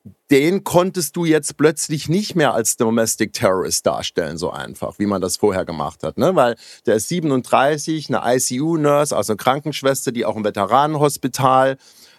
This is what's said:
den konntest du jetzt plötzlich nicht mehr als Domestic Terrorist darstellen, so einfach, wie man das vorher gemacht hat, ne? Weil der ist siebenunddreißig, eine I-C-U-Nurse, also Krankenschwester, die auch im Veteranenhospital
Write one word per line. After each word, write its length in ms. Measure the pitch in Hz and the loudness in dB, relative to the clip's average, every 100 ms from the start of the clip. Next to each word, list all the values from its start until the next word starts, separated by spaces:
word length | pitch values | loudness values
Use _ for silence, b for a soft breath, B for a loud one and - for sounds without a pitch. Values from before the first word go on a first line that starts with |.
| - - - | -20 -20 2
den 320 | 139 147 190 | 4 6 2
konntest 540 | 196 170 185 180 156 - | 2 2 2 0 -4 -2
du 80 | 165 | 0
jetzt 320 | 156 143 - | 0 0 2
plötzlich 500 | 151 160 - 156 - | 2 2 -2 -4 -2
nicht 280 | 175 208 180 | -2 -2 0
mehr 180 | 139 | 2
als 240 | 104 113 - | 2 0 0
Domestic 560 | 117 113 113 - 104 | 0 2 0 -2 -4
Terrorist 520 | - 104 92 78 - - | 0 0 0 0 -2 -2
darstellen, 520 | 60 - - 80 78 | -2 -4 -4 -4 -4
so 120 | 85 | -6
einfach, 480 | 73 60 - - - | -8 -10 -10 -10 -4
wie 100 | 101 | -2
man 140 | 98 | -2
das 140 | 92 - | -2 0
vorher 300 | 107 92 85 | 0 0 -2
gemacht 360 | 82 73 - | -4 -6 -6
hat, 140 | 78 - | -8 -2
ne? 180 | 143 185 | 2 4
Weil 180 | 123 117 B B - | 2 0 B B 0
der 100 | 107 | 0
ist 140 | - | 0
siebenunddreißig, 1040 | 135 156 131 117 117 135 151 147 160 143 123 | -4 0 -2 2 2 2 0 -4 -6 -4 -4
eine 200 | - 127 | 0 0
I-C-U-Nurse, 800 | 131 123 156 165 147 143 151 - | 0 -2 -2 0 2 2 2 -2
also 200 | 104 104 | -2 -2
Krankenschwester, 800 | - 135 151 143 135 135 - | -2 -2 -4 -2 -2 0 -2
die 100 | 117 | -4
auch 140 | 107 107 | -4 -2
im 80 | 107 | -2
Veteranenhospital 1300 | 101 98 123 147 151 147 - 139 - 131 131 131 135 b b b | -2 2 2 2 2 0 0 -6 0 2 4 4 0 b b b